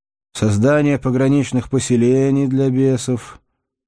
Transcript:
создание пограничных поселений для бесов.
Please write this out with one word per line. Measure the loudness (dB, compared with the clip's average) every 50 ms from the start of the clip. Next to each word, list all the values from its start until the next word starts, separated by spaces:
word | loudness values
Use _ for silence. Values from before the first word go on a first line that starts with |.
| _ _ _ _ _ _
создание | -8 -4 -2 0 0 2 2 2 2 2 2 0 0
пограничных | -2 -2 -2 0 0 2 2 2 0 0 -2 -4 -4 -4 -2
поселений | -4 -4 0 0 0 2 2 2 2 2 2 0 0 0 -2
для | -2 0 0 0 0
бесов. | 0 0 2 0 0 -2 -2 -4 -6 -6 -8 -12 -20 -20 _ _ _ _ _ _ _ _ _